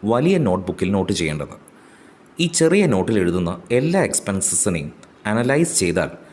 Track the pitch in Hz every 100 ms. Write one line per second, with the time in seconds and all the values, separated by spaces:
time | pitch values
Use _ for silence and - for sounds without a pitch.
0 | 104 117 160 185 123 92 92 - 92 101
1 | 92 87 80 76 69 - - - - -
2 | - - - - 170 170 160 196 180 98
3 | 95 110 87 87 85 85 - 123 156 190
4 | 151 - - 98 - - 104 82 71 -
5 | - - 104 110 123 143 170 - 90 82
6 | 78 - -